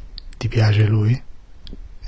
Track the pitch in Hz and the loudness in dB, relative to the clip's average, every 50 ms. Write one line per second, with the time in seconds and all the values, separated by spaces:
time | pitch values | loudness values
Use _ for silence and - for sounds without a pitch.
0 | - - - - - - - - - 110 - 113 110 107 101 107 107 104 110 107 | -14 -14 -14 -14 -14 -14 -8 -6 -4 0 2 4 4 4 6 4 4 4 4 4
1 | 104 110 127 139 - - - - - - - - - - - - - - - - | 4 4 2 0 -2 -10 -16 -16 -16 -18 -18 -16 -14 -14 -12 -12 -14 -14 -14 -10
2 | - | -4